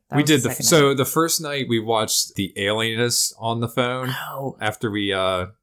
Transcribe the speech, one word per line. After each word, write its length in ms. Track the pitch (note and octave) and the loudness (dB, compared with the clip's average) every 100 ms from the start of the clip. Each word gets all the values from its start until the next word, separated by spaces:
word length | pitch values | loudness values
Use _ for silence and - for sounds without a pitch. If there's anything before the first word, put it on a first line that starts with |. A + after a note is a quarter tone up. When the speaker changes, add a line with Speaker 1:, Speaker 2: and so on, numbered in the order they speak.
| - | -4
Speaker 1:
That 60 | C#3+ | 0
Speaker 2:
We 80 | |
Speaker 1:
was 60 | D3 | 4
Speaker 2:
did 120 | D3 | 4
the, 60 | A2+ | 2
Speaker 1:
second 160 | B2+ C3+ | -2 4
Speaker 2:
so 220 | E3 C#3 | 6 6
Speaker 1:
night. 80 | C3+ | 2
Speaker 2:
the 80 | C3+ | 0
first 360 | E3 E3 - | 2 0 0
night 240 | D3+ C#3+ B2 | -4 -4 0
we 100 | A#2 | -2
watched 560 | A2 A2+ A2 - - - | 2 0 2 -2 -2 -4
The 180 | G2 G#2 | -4 -2
Alienist 800 | G2+ A2 A2+ A2+ A#2+ - - - | 0 2 0 0 0 0 -2 -4
on 220 | A2+ A#2 | -4 -2
the 80 | A#2 | -2
phone 420 | - B2 B2+ B2+ B2+ - | -2 -2 -2 -6 -6 -8
Speaker 1:
Oh. 260 | C3+ C3+ - | -8 -10 -4
Speaker 2:
after 280 | G#2+ - A2+ | -6 -4 -4
we, 240 | G#2 G2+ | -2 0
uh, 340 | F#2+ F#2+ F#2 F2+ - | 0 0 0 -4 -10